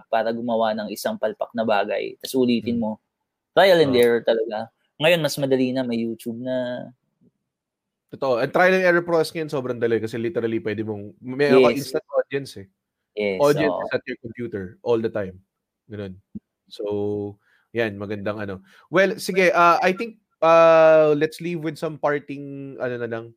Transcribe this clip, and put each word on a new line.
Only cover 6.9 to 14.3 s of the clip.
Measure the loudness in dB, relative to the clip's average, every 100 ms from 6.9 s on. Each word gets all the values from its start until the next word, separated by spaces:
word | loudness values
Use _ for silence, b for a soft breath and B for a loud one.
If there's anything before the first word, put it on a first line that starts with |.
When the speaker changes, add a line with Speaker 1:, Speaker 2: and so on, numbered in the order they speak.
| -20 _ _ _ _ _ _ _ _ _ _ _
Speaker 2:
Totoo. | -6 -2 0
And | 0
trial | 2 4 4
and | 4
error | 2
process | 2 0 0
ngayon | -4 -6
sobrang | -6 -4 -2
dali | 0 0
kasi | -2 -6
literally | -6 -4 -2 -2
pwede | -4 -6 -6
mong, | -8 -12 -16
meron | -10 -2 4 6 6
ka |
Speaker 1:
Yes. | 2
Speaker 2:
instant | -4 -8 -4
audience | -4 -2 -4 -8 -16
eh. | -20 _ _ _ _
Speaker 1:
Yes, | -6 -4 2
Speaker 2:
Audience | 2 2 0
Speaker 1:
oo. | -2 -4
Speaker 2:
is |
at | -6 -6
your | -12
computer | -12